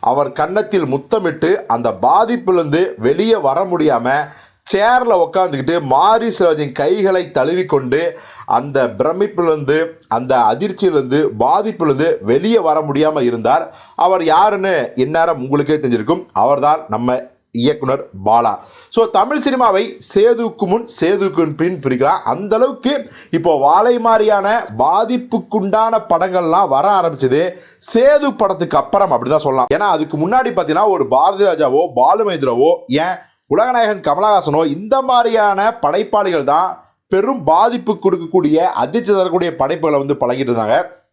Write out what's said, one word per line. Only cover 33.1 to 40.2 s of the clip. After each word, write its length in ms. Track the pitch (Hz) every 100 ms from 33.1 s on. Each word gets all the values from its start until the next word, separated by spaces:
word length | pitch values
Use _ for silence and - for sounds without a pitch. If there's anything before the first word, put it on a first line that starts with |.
| 180 - _ _
உலகநாயகன் 500 | 156 240 247 220 202 -
கமலஹாசனோ 560 | 147 214 202 156 151 160 151
இந்த 180 | 214 269 262
மாதிரியான 580 | 247 240 226 208 190 214 226
படைப்பாளிகள் 680 | 143 175 214 208 196 170 135
தான் 140 | 151 180 - _ _ _
பெரும் 340 | 185 220 269 151
பாதிப்பு 420 | 165 226 240 - 214
கொடுக்கக்கூடிய, 540 | 190 175 165 185 147 156 180 -
அதிர்ச்சி 300 | 131 202 202
தரக்கூடிய 400 | 202 185 175 175 -
படைப்புகளை 360 | 139 165 156 143
வந்து 160 | 139 139